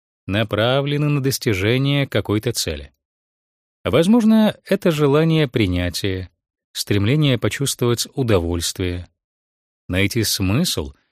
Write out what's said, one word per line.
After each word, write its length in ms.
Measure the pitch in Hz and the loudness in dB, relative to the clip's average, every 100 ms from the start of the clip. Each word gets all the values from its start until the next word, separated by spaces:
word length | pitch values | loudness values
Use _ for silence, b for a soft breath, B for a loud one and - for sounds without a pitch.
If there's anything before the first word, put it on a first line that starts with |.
| _ _ - | _ _ -6
направлены 840 | 98 110 101 117 135 139 147 147 | -2 -2 0 0 0 0 -2 0
на 160 | 147 | 0
достижение 840 | 135 - - 95 104 127 139 143 139 | -2 -2 -2 0 0 0 0 0 0
какой-то 460 | 110 - 104 123 | -2 0 -2 -2
цели. 400 | - - 71 69 _ _ _ _ _ _ _ _ _ | -4 -6 -8 -12 _ _ _ _ _ _ _ _ _
Возможно, 760 | - 110 170 240 220 220 214 - - | 0 2 4 4 6 4 4 0 -4
это 260 | 196 185 | -2 0
желание 560 | 151 147 147 165 156 147 | 2 2 2 2 2 0
принятия, 840 | 117 98 87 87 - 101 92 92 _ _ _ _ | 0 0 0 -2 -4 -6 -6 -8 _ _ _ _
стремление 640 | - - 101 101 151 147 123 | -10 -2 0 2 2 2 2
почувствовать 720 | 107 - 135 - 120 120 - | 0 0 -2 0 0 0 -4
удовольствие, 920 | - 123 98 85 85 82 - 92 90 87 _ _ _ _ _ _ _ - | -4 2 2 2 -2 -4 -4 -6 -6 -10 _ _ _ _ _ _ _ -4
найти 360 | 90 101 117 | 0 0 0
смысл 720 | 104 - 92 117 175 - 71 - _ | -2 -2 0 0 -2 -4 -8 -12 _